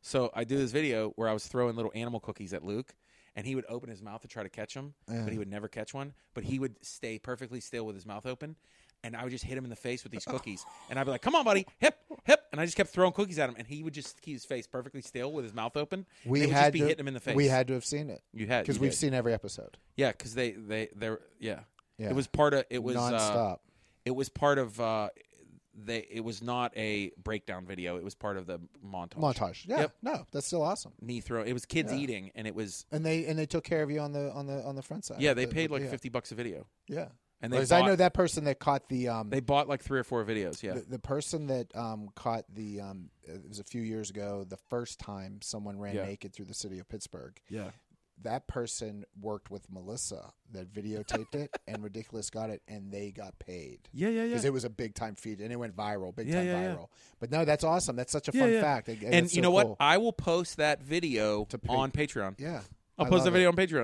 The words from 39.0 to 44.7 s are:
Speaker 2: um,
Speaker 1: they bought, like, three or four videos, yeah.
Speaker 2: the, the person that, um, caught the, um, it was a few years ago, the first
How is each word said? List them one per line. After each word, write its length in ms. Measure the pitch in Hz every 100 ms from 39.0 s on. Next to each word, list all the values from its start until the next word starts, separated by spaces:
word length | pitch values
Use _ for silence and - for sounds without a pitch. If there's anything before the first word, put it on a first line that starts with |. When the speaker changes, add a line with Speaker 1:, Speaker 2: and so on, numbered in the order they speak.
| 123
Speaker 2:
um, 220 | 113 104
Speaker 1:
they 100 | 135
bought, 260 | 123 139 147
like, 160 | 139
three 160 | - 135
or 60 |
four 180 | 120 120 107
videos, 360 | 110 92 -
yeah. 120 | 101
Speaker 2:
the, 60 | 92
the 180 | - 123
person 480 | - 139 - 160 143
that, 280 | 131 120
um, 360 | 110 117 107 104
caught 300 | - 120 113 -
the, 280 | 98 107 101
um, 260 | 98 95 85 _
it 260 | - 90 78
was 100 | 104
a 40 |
few 160 | 98 120
years 300 | 110 107 104
ago, 340 | 101 101 101 92
the 120 | 95
first 300 | _